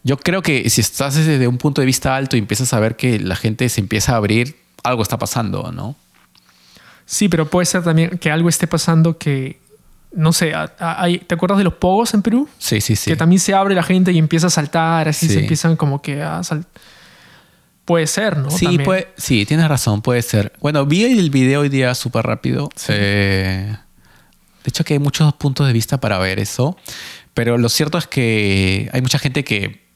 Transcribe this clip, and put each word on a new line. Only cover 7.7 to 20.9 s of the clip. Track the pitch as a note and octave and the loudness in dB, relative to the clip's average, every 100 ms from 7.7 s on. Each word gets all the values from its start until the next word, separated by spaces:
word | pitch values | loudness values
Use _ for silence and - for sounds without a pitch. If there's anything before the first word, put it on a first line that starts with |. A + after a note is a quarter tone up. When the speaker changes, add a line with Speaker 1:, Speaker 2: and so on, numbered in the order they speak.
| F#3 | 0
Speaker 2:
también | E3+ D#3+ E3 F3+ | 2 2 2 -2
que | D#3 | -2
algo | D#3 E3+ | 0 2
esté | D#3+ E3 | 0 -2
pasando | E3 - D#3+ E3 D#3+ | -2 2 4 2 0
que, | D3+ C3+ C3 - _ _ _ - _ | -4 -4 -4 -12 _ _ _ -20 _
no | A3 D#3+ | 0 0
sé, | E3 E3 | 2 0
a-, | D#3 D#3 - | -2 -8 -8
a-, | E3+ - | -8 -2
hay, | F3 F3+ | -2 -2
¿te | - | -4
acuerdas | E3+ F#3 G3+ | -2 0 2
de | |
los | F#3+ | 0
pogos | - F3+ G3 A3+ | 0 0 2 2
en | G#3+ | 0
Perú? | A3 A#3 D4+ _ | 2 0 -2 _
Speaker 1:
Sí, | - A2 | -2 -2
sí, | - G#2+ | 0 -2
sí. | - | 0
Speaker 2:
Que | C3 | 2
también | D#3+ F#3 | 4 4
se | F#3 | 4
abre | F#3+ G3 | 2 2
la | F#3 | 2
gente | E3 F#3 F#3 | 2 2 4
y | E3+ | 4
empieza | D#3 E3 F3 | 2 2 2
a | |
saltar, | E3 D3 E3 D#3+ E3 D#3 | 0 0 0 0 2 0
así | D3 E3 | 0 0
Speaker 1:
Sí. | |
Speaker 2:
se | G3 | 2
empiezan | D3 D#3 E3 D#3+ | 2 0 2 2
como | D3 C#3+ | 0 -2
que | - C#3+ | -4 -6
a | D#3 D#3+ | -6 -6
sal-, | F3+ D#3 F3 - - - - - - - _ _ _ _ | -6 -6 -8 -20 -20 -20 -20 -20 -20 -20 _ _ _ _
puede | - E3+ D#3 | 0 0 0
ser, | - G#3+ D#3+ | -2 -2 -2
¿no? | C3+ | -2
Speaker 1:
Sí, | E3+ - | 0 2
Speaker 2:
También. | F3 | 2
Speaker 1:
puede, | C#3 F#3+ F#3 - | 2 0 -2 -12
sí, | - A#2+ G2+ | 0 0 2
tienes | D#3 D#3+ | 2 2
razón, | C#3 - G#2 | 2 0 0
puede | B2+ B2 | 2 0
ser. | A2+ G#2+ G#2 - | 2 0 -2 -4
Bueno, | C#3+ D3+ | -2 0
vi | C#3+ | 2